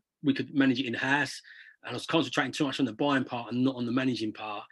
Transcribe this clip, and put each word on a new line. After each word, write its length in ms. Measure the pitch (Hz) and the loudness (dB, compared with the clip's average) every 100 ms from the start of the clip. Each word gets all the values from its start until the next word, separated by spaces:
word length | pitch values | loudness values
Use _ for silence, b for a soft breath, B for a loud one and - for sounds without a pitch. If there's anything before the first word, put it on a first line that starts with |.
| _ _ | _ _
we 100 | 143 | 0
could 180 | 135 131 | 0 0
manage 280 | 139 135 123 | 4 4 4
it 60 | 123 | 0
in-house, 540 | 117 131 147 135 - B B B B | -2 0 0 0 -6 B B B B
and 60 | - | -8
I 20 | |
was 140 | 120 - | -6 0
concentrating 440 | 160 127 - 135 | 2 2 0 -2
too 140 | - | 0
much 160 | 139 131 | -2 0
on 60 | 123 | 0
the 80 | |
buying 300 | 107 143 135 | 2 2 2
part 280 | - 120 117 | 0 -6 -2
and 100 | 120 | 2
not 140 | 131 123 | 2 2
on 100 | 120 | 0
the 60 | |
managing 400 | 127 131 110 107 | 0 0 0 -4
part. 320 | 107 107 104 - | -6 -8 -10 -12